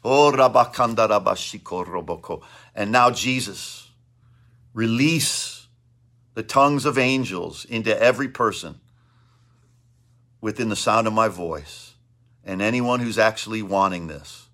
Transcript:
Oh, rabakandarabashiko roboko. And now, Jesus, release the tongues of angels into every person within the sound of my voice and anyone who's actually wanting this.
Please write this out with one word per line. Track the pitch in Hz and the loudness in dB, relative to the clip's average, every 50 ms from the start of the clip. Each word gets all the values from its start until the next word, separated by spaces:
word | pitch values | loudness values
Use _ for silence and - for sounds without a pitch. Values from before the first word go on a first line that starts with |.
Oh, | - 117 131 143 147 147 131 | 0 4 6 6 6 6 8
rabakandarabashiko | 131 160 160 - 127 117 - - - 123 117 113 110 110 107 104 104 92 98 98 - - - - 85 _ - 90 90 87 | 6 4 6 6 4 4 4 2 -2 0 0 2 2 2 4 4 2 2 0 -2 -2 -6 -12 -12 -14 _ -10 -8 -8 -8
roboko. | 87 90 90 85 85 85 - - - 85 82 - - - - - _ _ | -6 -8 -10 -8 -8 -10 -10 -8 -12 -12 -12 -12 -20 -20 -20 -20 _ _
And | - 104 104 113 | -6 -4 2 4
now, | 127 123 123 | 6 6 4
Jesus, | 123 120 117 127 127 127 117 104 92 - - - - - - _ _ _ _ _ _ _ _ _ _ _ _ _ _ _ _ _ _ | 4 0 -4 -2 -2 -4 -4 -8 -10 -14 -14 -16 -16 -18 -20 _ _ _ _ _ _ _ _ _ _ _ _ _ _ _ _ _ _
release | 110 113 117 113 120 139 156 165 156 151 - - - - - - - - _ _ _ _ _ _ _ _ _ _ _ _ _ _ | -2 -2 0 2 2 2 2 2 0 -2 -2 -4 -6 -8 -10 -12 -18 -20 _ _ _ _ _ _ _ _ _ _ _ _ _ _
the | 113 113 | -12 -10
tongues | - - 135 139 143 147 139 - | 0 2 4 4 4 2 0 0
of | 151 123 | 0 0
angels | 135 127 127 131 131 131 92 92 90 85 82 85 - - | 2 2 2 0 0 -2 -4 -6 -8 -8 -10 -12 -16 -14
into | - 120 113 110 113 107 90 | -8 -8 -4 -2 0 0 4
every | 113 123 127 117 139 127 | 4 4 4 2 -4 -8
person | - - 120 107 98 - - 80 - - _ _ _ _ _ _ _ _ _ _ _ _ _ _ _ _ _ _ _ _ _ _ _ _ _ _ _ _ _ _ _ _ | -2 -2 -2 -2 -2 -4 -14 -14 -18 -20 _ _ _ _ _ _ _ _ _ _ _ _ _ _ _ _ _ _ _ _ _ _ _ _ _ _ _ _ _ _ _ _
within | - 110 107 - 120 110 | -8 -8 -4 -4 -4 -4
the | 104 | -4
sound | - - 117 107 113 113 | -2 0 2 2 2 2
of | 110 107 | 2 2
my | 110 113 | 2 2
voice | 110 90 87 87 82 80 76 76 - - - - - _ _ _ _ _ _ _ _ _ _ _ | 0 0 -4 -8 -8 -8 -8 -10 -16 -20 -20 -20 -20 _ _ _ _ _ _ _ _ _ _ _
and | 98 95 95 | -10 -6 -4
anyone | 101 110 120 123 123 120 123 123 | -2 -2 0 0 0 0 0 0
who's | 120 117 107 113 | -2 -4 0 2
actually | 110 110 110 - - 107 113 110 | 2 2 2 -2 -10 -8 -6 -8
wanting | 104 95 98 98 98 95 92 87 85 | -6 -2 0 2 2 2 0 -4 -8
this. | 80 73 71 - - - - - _ | -10 -14 -14 -16 -20 -20 -20 -20 _